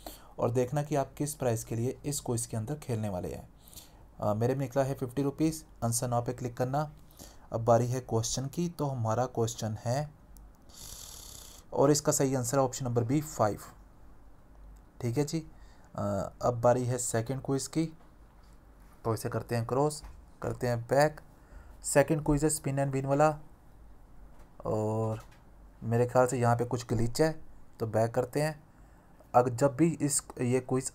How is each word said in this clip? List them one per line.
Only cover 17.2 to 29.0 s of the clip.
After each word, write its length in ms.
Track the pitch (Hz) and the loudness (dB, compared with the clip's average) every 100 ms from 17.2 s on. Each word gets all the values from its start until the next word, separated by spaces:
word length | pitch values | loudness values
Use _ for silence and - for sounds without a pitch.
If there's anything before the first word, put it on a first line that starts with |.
| 110 135 - | -2 -4 -2
क्विज 220 | 135 - | -2 -2
की, 180 | 160 165 - - - - - - - - - - - 117 | -2 -2 -6 -20 -20 -20 -20 -20 -20 -20 -20 -20 -6 -4
तो 80 | |
इसे 160 | 107 120 | -2 -4
करते 260 | 113 - 120 | -6 -2 -2
हैं 100 | 117 | 0
क्रॉस, 380 | 123 151 151 - - - - | 2 2 0 -10 -16 -20 -8
करते 260 | 117 113 123 | -6 -4 -2
हैं 140 | 117 | -2
बैक। 400 | 117 131 156 - - - - - - - | 2 4 4 2 -14 -20 -20 -20 -20 -12
सेकंड 420 | - 147 139 156 156 | 2 4 4 2 2
क्विज 180 | 143 | 4
है 60 | 156 | 2
स्पिन 300 | - 139 139 | 0 -2 0
एंड 120 | 139 | 0
विन 140 | 135 135 | 0 2
वाला, 340 | 143 156 151 - - - - - - - - - - - - 110 | 4 4 2 -8 -20 -20 -20 -20 -20 -20 -20 -20 -20 -20 -10 -4
और 600 | 107 107 110 110 110 - - - - - - | -2 0 0 -2 -4 -10 -20 -20 -20 -20 -10
मेरे 220 | 113 117 123 | 0 2 4
ख्याल 220 | 127 123 | 4 4
से 120 | 131 | 4
यहाँ 160 | 120 120 | 2 2
पे 100 | 117 | 0
कुछ 200 | 120 - | -4 -2
ग्लिच 360 | 117 117 - | 0 2 2
है, 200 | 156 156 - - - - | 0 0 -10 -18 -18 -6
तो 80 | 110 | -2
बैक 240 | 110 113 | 2 2
करते 300 | 123 - 147 | 2 0 0
हैं। 220 | 156 156 - - - - | -2 -4 -14 -20 -20 -20